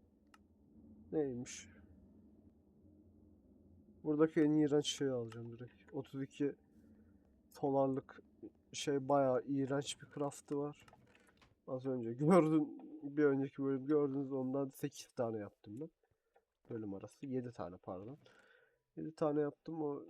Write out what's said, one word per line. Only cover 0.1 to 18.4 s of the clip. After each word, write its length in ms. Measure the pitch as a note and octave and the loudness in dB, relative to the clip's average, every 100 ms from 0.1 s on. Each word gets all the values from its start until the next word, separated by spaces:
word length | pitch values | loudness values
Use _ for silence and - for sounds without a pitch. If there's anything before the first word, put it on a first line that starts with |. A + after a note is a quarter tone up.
| _ _ - _ _ - - - - - | _ _ -20 _ _ -20 -20 -20 -20 -6
Neymiş? 560 | D#3+ C#3 B2 B2 - - - - - - - - - - _ _ _ - - - - - - - - - - - - | -2 -2 -4 -8 -12 -18 -20 -20 -20 -20 -20 -20 -20 -20 _ _ _ -20 -20 -20 -20 -20 -20 -20 -20 -20 -20 -20 -8
Buradaki 380 | D3+ D3 D#3+ E3 | 0 4 4 6
en 100 | D3+ | 4
iğrenç 340 | D3+ D3 D3 D3 | 6 4 4 2
şeyi 260 | - C#3 | -2 -2
alacağım 400 | B2 A2+ A#2 A#2 | -2 -4 -8 -12
direkt. 420 | A#2 B2 - - | -14 -16 -18 -12
Otuz 280 | C#3+ B2 C3+ | -10 -8 -8
iki 340 | C3+ - C#3+ - _ - - - - - _ _ _ | -8 -2 -2 -2 _ -20 -20 -20 -20 -20 _ _ _
solarlık 720 | - C#3+ C3+ C3+ C3+ - - - - G#2+ _ - | -4 0 4 2 0 -6 -18 -20 -18 -18 _ -14
şey, 360 | - - C#3 C3 | -6 0 0 4
bayağı 340 | C#3+ C3+ B2+ B2 | 4 6 2 0
iğrenç 540 | C#3 C3 C#3 C#3+ - | -2 0 -2 -2 -8
bir 60 | D3 D3 | -10 -6
craft'ı 420 | C#3+ - - C#3+ | -6 -6 -6 -4
var. 300 | D3 D3 - - - - _ _ - _ - | -4 -8 -20 -20 -20 -20 _ _ -20 _ -8
Az 180 | C3 C3 | -6 -2
önce 280 | B2+ A2+ | -2 -2
gördün, 680 | B2 D3+ F#3 D#3 D#3 D3+ - - - | 2 8 8 8 4 2 -6 -16 -12
bir 200 | C#3+ D3 | -6 4
önceki 400 | D3 C3+ C#3 - | 4 4 0 -2
bölüm 240 | C3+ C3+ C3+ | -2 -2 2
gördünüz, 440 | D3+ C#3+ C#3 C3+ | 2 4 0 -2
ondan 380 | C3+ C3 C#3 C#3 | -2 -2 -2 -4
sekiz 380 | - E3 - - - | -4 -8 -8 -12 -4
tane 220 | A#2 A2 | -2 -2
yaptım 440 | G2+ _ G#2 G#2+ | -8 _ -14 -12
ben. 80 | E3 _ _ _ _ _ _ _ - | -12 _ _ _ _ _ _ _ -10
Bölüm 240 | A#2 G#2+ | -8 -6
arası 320 | F#2+ G#2 - C#3+ | -8 -12 -12 -6
yedi 260 | B2+ B2 | -6 -6
tane, 260 | - F2 F#2 | -8 -8 -8
pardon. 400 | - F#2 G#2+ D3 - - | -10 -10 -10 -14 -20 -20